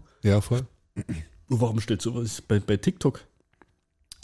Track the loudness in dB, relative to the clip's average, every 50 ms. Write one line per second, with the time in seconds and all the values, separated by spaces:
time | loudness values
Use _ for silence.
0 | -6 _ _ _ 2 4 4 4 4 2 -2 -2 -2 -6 _ _ _ _ _ -10
1 | -8 -8 -8 -8 -10 -14 -18 -20 _ -2 0 2 2 2 0 -2 0 -2 -2 -2
2 | -2 -4 -4 -4 -4 -6 -8 -10 -2 0 0 2 2 2 0 2 2 -2 -2 2
3 | 0 0 0 -2 -10 _ _ _ _ _ _ _ -20 _ _ _ _ _ _ _
4 | _ _ -20 -20